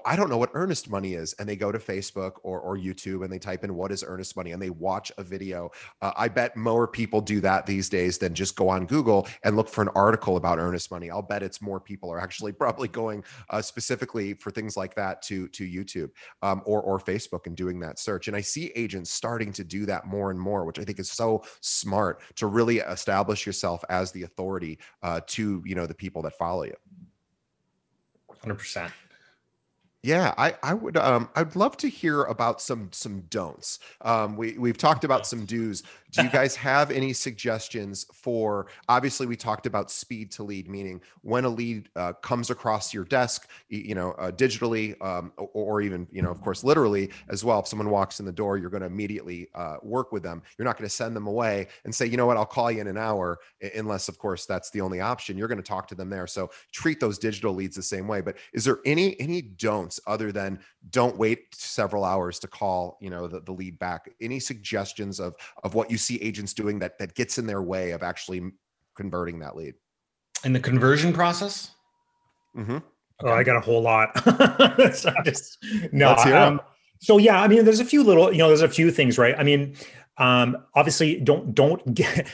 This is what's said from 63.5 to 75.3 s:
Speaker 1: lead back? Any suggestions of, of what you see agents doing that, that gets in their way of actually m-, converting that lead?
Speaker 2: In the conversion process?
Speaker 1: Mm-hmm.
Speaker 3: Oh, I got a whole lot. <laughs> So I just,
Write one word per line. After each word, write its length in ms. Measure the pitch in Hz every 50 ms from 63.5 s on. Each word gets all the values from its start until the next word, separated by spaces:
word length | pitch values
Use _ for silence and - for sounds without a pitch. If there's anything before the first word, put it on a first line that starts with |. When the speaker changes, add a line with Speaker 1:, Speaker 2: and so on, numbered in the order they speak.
Speaker 1:
lead 260 | 92 90 95 92 87 -
back? 320 | 90 90 87 82 - - - _
Any 180 | 117 113 131 135
suggestions 800 | 127 - 131 107 101 - 113 101 98 - - - 104 98 95 98
of, 160 | 90 90 85 - - - - - -
of 120 | 95 -
what 160 | 110 110 -
you 80 | 117 107
see 200 | - - 123 -
agents 320 | 101 113 101 104 101 98
doing 280 | - - 107 104 104 101
that, 180 | 95 87 - -
that 160 | 101 87 -
gets 240 | - 120 - - -
in 80 | 117
their 160 | 110 101 98
way 300 | 95 87 92 95 92 87
of 100 | 85 82
actually 380 | 87 87 90 - - - 92 92
m-, 140 | 87 92 - _ _ _ _ _ _ _ _
converting 420 | - 101 95 87 90 87 87 85 82
that 180 | 78 69 -
lead? 200 | 80 80 69 - _ _ _ _ _ _ _ _ _ _ _ - - -
Speaker 2:
In 80 | 131
the 80 | 131 127
conversion 540 | 127 127 123 123 127 131 143 147 160 175 165
process? 600 | 170 175 175 170 - 190 202 - - - - - _ _ _ _ _ _ _ _ _ _ _ _ _ _ _ - 117
Speaker 1:
Mm-hmm. 220 | 107 107 123 156 - - _ _ _ _ _ -
Speaker 3:
Oh, 100 | - 123
I 120 | 113 117 120
got 120 | 127 123
a 60 | 117
whole 220 | - - 120 113 113
lot. 260 | 117 113 110 110 - - - -
<laughs> 720 | 240 240 - 269 247 - - 269 262 - - 262 - -
So 180 | - - 170 -
I 60 | 170 156
just, 400 | 156